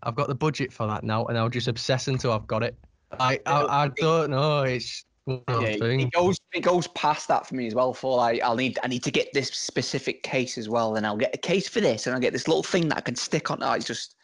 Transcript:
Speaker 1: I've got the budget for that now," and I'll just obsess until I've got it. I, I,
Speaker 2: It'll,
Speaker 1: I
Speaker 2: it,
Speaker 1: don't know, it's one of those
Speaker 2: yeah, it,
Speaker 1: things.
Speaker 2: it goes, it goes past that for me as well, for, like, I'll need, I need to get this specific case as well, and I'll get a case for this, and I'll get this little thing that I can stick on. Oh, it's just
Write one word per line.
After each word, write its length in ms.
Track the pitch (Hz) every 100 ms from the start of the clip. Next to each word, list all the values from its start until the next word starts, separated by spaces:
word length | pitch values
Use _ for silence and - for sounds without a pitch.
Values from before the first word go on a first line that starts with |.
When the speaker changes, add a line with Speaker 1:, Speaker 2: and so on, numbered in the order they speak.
Speaker 1:
I've 120 | 120 113
got 120 | 143
the 80 | 127
budget 380 | 156 143 135
for 140 | - 110
that 160 | 107 110
now," 200 | 110 117
and 100 | 117
I'll 100 | 113
just 180 | 123 123
obsess 380 | 127 - 131 -
until 240 | 131 127
I've 140 | 110 -
got 160 | 110
it. 120 | 117 - - _ _ -
I, 200 | 127 131 -
I, 160 | 147
Speaker 2:
It'll, 80 | 147
Speaker 1:
I 160 | 139 147
Speaker 2:
it, 80 | 127
Speaker 1:
don't 360 | 160 165 147
know, 320 | 135 151 147
it's 420 | 135 123 - - - _ 135
one 180 | 127 127
of 0 |
those 160 | 117
Speaker 2:
yeah, 40 | 113
it, 100 | 107
Speaker 1:
things. 240 | 117 131 127
Speaker 2:
it 60 |
goes, 260 | 170 180 185 -
it 80 | 180
goes 260 | 175 180 -
past 380 | - 151 151 -
that 160 | 143 -
for 80 | 127
me 120 | 117
as 80 | 117
well, 180 | 127
for, 240 | - 131 123
like, 240 | 120 117
I'll 140 | 120 117
need, 240 | 127 -
I 40 | 123
need 160 | 123
to 80 | 143
get 220 | - -
this 160 | 139 131
specific 760 | - - 139 - 131 - -
case 340 | - 131 117 123
as 100 | 107
well, 260 | 117 113 107
and 100 | 107
I'll 120 | 104
get 160 | 127 -
a 20 |
case 300 | - 190 -
for 100 | -
this, 260 | 170 113 127
and 80 | 127
I'll 60 |
get 120 | 123
this 140 | 123 156
little 160 | 160
thing 260 | - 185 160
that 80 | -
I 40 |
can 140 | - 120
stick 360 | - 160 -
on. 100 | 151
Oh, 100 | 127
it's 120 | 117 113
just 300 | 113 - _